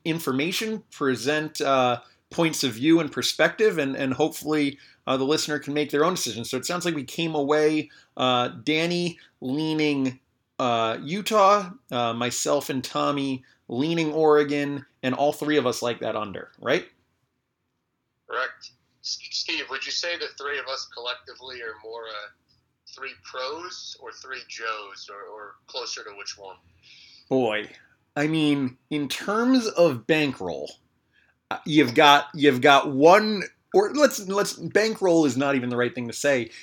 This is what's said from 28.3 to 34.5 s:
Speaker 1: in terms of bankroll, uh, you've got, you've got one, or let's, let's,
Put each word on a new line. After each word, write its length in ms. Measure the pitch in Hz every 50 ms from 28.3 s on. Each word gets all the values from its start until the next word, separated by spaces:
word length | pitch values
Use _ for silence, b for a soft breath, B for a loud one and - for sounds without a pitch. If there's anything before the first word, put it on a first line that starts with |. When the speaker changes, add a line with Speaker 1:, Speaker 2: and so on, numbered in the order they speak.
| 160 160 151 147 143 143 135 127 127 _ _ -
Speaker 1:
in 200 | 151 147 143 127
terms 580 | - - - - 208 226 240 254 262 254 226
of 400 | 220 - - 175 165 131 117 -
bankroll, 680 | - 160 156 151 139 123 - 95 87 78 69 73 - - _ _ _ _ _ _ _ _ _ _ _ _ _ _ -
uh, 80 | - - -
you've 280 | - 147 156 139 120 117
got, 340 | 143 151 143 143 139 - -
you've 300 | - 156 139 143 127 123
got 280 | 123 147 139 139 123 147
one, 520 | 139 131 147 165 185 214 214 214 214 190 160 - _ _ _ _ -
or 180 | 185 208 190
let's, 340 | - 294 294 233 - - 202
let's, 280 | 180 196 202 202 196